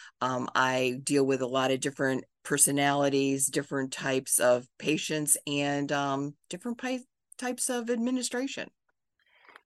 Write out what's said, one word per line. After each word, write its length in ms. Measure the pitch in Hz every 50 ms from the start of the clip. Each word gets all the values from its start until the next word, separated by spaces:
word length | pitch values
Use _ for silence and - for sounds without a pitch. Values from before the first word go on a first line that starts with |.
| - - - -
um, 300 | 131 127 131 127 123 - -
I 440 | 120 131 127 131 131 131 127 123 131 139
deal 200 | - 143 139 135
with 200 | 135 135 127 131
a 40 | 120
lot 220 | 127 131 131 131
of 120 | 135 131
different 420 | 135 143 135 - 143 131 131 127 - - _ _
personalities, 1040 | - - 143 139 - 147 143 143 143 143 139 143 143 143 139 139 139 135 135 135 135
different 460 | - - 151 139 - 143 135 135 131
types 480 | - - 147 135 131 131 123 - - -
of 280 | - 123 123 123 127 - _ -
patients, 580 | - 147 156 151 - - 160 156 151 143 - - -
and, 460 | 147 143 143 143 143 143 143 143 143
um, 420 | 147 143 143 139 135 135 143 147 147 _ _ -
different 300 | - 180 - 240 233 240
pi-, 260 | 254 254 262 254 247 _ _ _ _ _ _ -
types 320 | 254 240 254 254 - -
of 220 | 247 240 233 233
administration. 800 | 247 226 226 247 254 254 240 - - 233 269 277 - - - - - _ _ _ _ _ _ _ _ _ _ _ _ _ _ - - - _